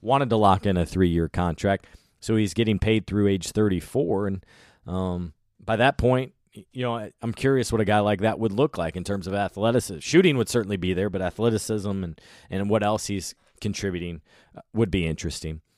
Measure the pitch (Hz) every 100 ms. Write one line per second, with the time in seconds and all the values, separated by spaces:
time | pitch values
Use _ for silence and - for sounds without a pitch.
0 | 107 139 135 110 101 92 101 90 82 92
1 | 92 82 80 - 90 80 101 98 - -
2 | _ _ - 113 104 98 110 101 107 110
3 | - 101 101 98 - - 107 92 - 127
4 | 160 98 101 95 - - - _ - 90
5 | 92 90 87 - _ _ - 110 127 139
6 | 120 127 131 - _ - - 127 123 117
7 | 104 - 117 107 135 135 120 113 104 104
8 | 104 101 104 80 113 98 151 - 82 90
9 | 90 101 92 98 98 - 110 120 - 85
10 | - 160 185 135 110 123 101 101 92 90
11 | 101 92 90 - 113 110 - 107 101 98
12 | 90 80 - - - 95 101 107 104 107
13 | - 101 87 - _ _ 107 98 98 90
14 | 87 82 - _ _ - - 107 110 92
15 | 82 80 85 - 80 78 -